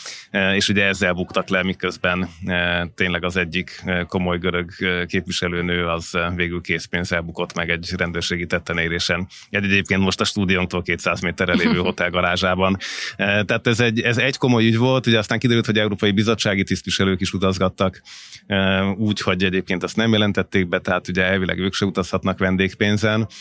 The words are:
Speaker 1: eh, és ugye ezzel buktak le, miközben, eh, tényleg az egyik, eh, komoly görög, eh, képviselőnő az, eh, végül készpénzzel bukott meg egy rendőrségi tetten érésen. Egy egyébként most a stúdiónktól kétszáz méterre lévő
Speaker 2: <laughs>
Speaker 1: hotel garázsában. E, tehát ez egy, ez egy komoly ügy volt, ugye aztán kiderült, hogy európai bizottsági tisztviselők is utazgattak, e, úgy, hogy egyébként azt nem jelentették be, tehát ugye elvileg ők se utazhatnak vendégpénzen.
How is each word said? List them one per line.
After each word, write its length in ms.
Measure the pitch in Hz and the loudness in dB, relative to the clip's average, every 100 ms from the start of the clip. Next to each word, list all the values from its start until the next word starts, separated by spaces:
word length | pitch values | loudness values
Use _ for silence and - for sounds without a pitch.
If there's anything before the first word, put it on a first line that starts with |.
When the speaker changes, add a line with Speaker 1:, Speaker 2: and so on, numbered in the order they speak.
| - - - | -14 -16 -6
Speaker 1:
eh, 240 | 101 95 98 | 0 2 2
és 120 | - | 2
ugye 160 | 101 | 2
ezzel 280 | 98 95 92 | 2 2 0
buktak 360 | 87 90 95 - | 0 -2 -4 0
le, 140 | 95 | 0
miközben, 680 | 92 90 90 - 90 90 87 87 | 0 -2 -6 -2 -2 0 -4 -6
eh, 380 | 90 90 87 87 85 | -4 0 0 0 -2
tényleg 300 | - 92 87 | -2 -2 0
az 120 | 90 92 | -2 -2
egyik, 440 | 85 87 87 - | -2 -2 -6 -8
eh, 200 | 95 90 | -2 -2
komoly 340 | 87 95 90 87 | 0 -2 0 0
görög, 320 | 90 87 85 - | 0 -2 -4 -4
eh, 260 | 95 90 87 | -2 -2 -2
képviselőnő 800 | 98 87 - 90 87 87 87 85 | -4 -2 -4 -2 -2 -2 0 0
az, 280 | 85 82 | -2 -4
eh, 200 | 87 85 | -2 -2
végül 260 | 90 87 87 | -2 -2 -4
készpénzzel 600 | 85 82 - 87 87 87 | -4 -4 -4 -6 -2 -4
bukott 340 | 82 80 87 | -4 -6 -6
meg 160 | 87 85 | -4 -4
egy 200 | 85 82 92 | -4 -4 -4
rendőrségi 500 | 87 85 - 87 85 | -4 -2 -4 -4 -2
tetten 320 | 90 - 85 | -4 -2 -4
érésen. 460 | 82 85 - 87 95 - - | -2 -2 -2 -2 -4 -12 -6
Egy 140 | 104 | -2
egyébként 360 | 98 98 - - | 2 0 2 2
most 180 | 95 - | 2 2
a 40 | |
stúdiónktól 580 | 107 104 92 92 90 90 | -2 0 0 0 0 -4
kétszáz 380 | 85 85 90 85 | -4 -2 -2 -2
méterre 340 | 90 82 90 | -2 0 0
lévő 240 | 87 87 90 | 2 2 2
Speaker 2:
<laughs> 40 | 92 | 0
Speaker 1:
hotel 220 | 90 87 | 0 0
garázsában. 680 | 90 90 90 95 92 95 95 - - - - | 2 2 2 0 2 2 0 -4 -8 -10 -2
E, 280 | 98 101 | 0 2
tehát 220 | 98 113 123 | 0 0 0
ez 140 | 113 | 2
egy, 200 | 120 113 | 2 2
ez 180 | 113 117 | 0 0
egy 180 | 131 - | 0 0
komoly 280 | 131 120 113 | 2 4 4
ügy 100 | 113 | 4
volt, 280 | 127 131 120 | 4 2 4
ugye 120 | 113 | 2
aztán 200 | 104 117 | 2 0
kiderült, 280 | 123 117 110 | 4 2 2
hogy 120 | 107 | 2
európai 320 | 107 101 104 | 2 2 2
bizottsági 500 | 98 110 107 107 98 | 4 2 2 2 0
tisztviselők 580 | 95 92 - - 95 92 | 0 -2 -2 0 0 0
is 120 | 95 | -2
utazgattak, 680 | 92 95 95 92 - 95 - - - - - - | 0 0 2 0 2 0 0 -16 -20 -20 -20 -2
e, 380 | - 95 95 | 0 2 2
úgy, 360 | 98 98 107 101 | 0 0 0 0
hogy 240 | - 92 | 0 2
egyébként 380 | 95 92 - 90 | 2 0 -2 -2
azt 140 | 92 - | -2 0
nem 160 | 113 | 2
jelentették 560 | 107 104 95 90 101 87 | 4 2 2 0 0 2
be, 100 | 92 | 0
tehát 300 | - 90 - | 0 -2 0
ugye 140 | 92 | 0
elvileg 340 | 92 95 90 87 | 2 2 0 0
ők 160 | 95 | -2
se 100 | - | 0
utazhatnak 540 | 98 98 90 92 98 92 | 0 0 -2 -2 -2 0
vendégpénzen. 840 | 92 92 95 - 104 104 110 110 110 - | 0 2 0 2 0 2 2 2 -2 -8